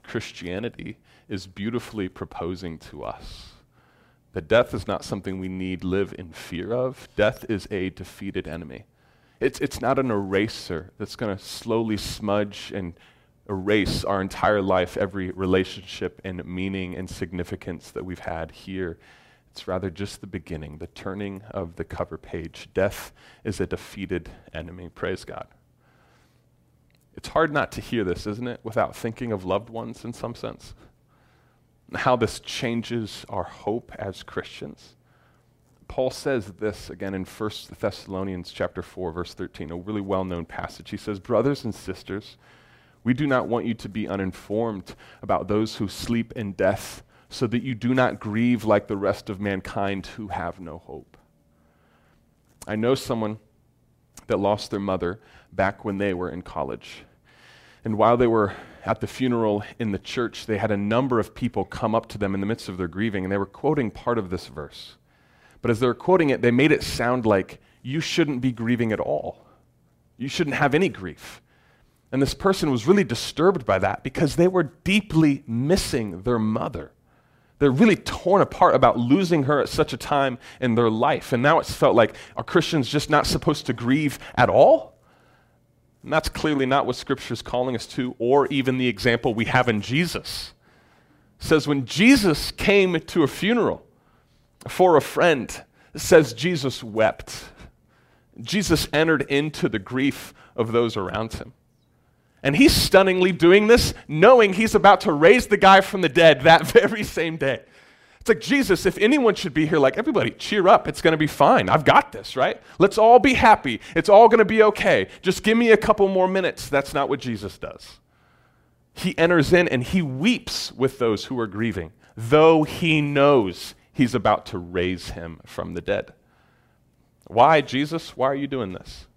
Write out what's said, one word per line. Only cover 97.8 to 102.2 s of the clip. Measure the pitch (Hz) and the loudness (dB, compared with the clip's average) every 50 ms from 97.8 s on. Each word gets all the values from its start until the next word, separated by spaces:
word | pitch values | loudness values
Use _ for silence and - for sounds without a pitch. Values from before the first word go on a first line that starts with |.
| _ _ _ _ _ _ _ _ _ _ _ - | _ _ _ _ _ _ _ _ _ _ _ -16
Jesus | 117 117 165 208 180 - 170 143 - - - | -10 -4 -2 -2 2 2 2 0 0 0 0
entered | 147 160 165 156 135 135 | 2 2 2 2 0 0
into | - 143 143 147 156 147 - 180 | 0 0 0 0 -2 -4 -4 -4
the | 147 104 107 | -2 -2 -4
grief | 95 - 123 131 139 139 - - - - _ _ - _ _ | -6 -4 -4 0 0 0 -2 -4 -16 -18 _ _ -20 _ _
of | - 113 113 | -4 -4 0
those | 110 117 120 117 - | 2 2 2 2 -2
around | 107 95 92 - 104 113 110 - | -4 -6 -4 -4 -6 -6 -6 -10
him. | - - 123 _ _ _ _ _ _ _ _ _ _ _ _ _ _ | -12 -14 -16 _ _ _ _ _ _ _ _ _ _ _ _ _ _